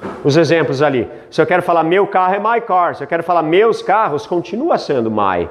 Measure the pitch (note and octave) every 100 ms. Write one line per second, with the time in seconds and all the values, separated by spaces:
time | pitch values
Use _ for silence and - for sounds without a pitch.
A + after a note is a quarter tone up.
0 | - - D3 C#3+ D#3 E3 D3+ C3+ D3+ C3
1 | G#2 - - - D#3 F3+ F3 E3+ D#3+ F3+
2 | G3 F#3+ F#3 G3 G#3 A#3 A#3 F#3 F3 -
3 | - E3+ E3+ F3 D#3 F3 A3+ G#3+ - G3
4 | G3+ C#3+ - F3+ E3+ G#3+ E4 C4 - C#3
5 | A2+ G#2+ G2 F2+ E2+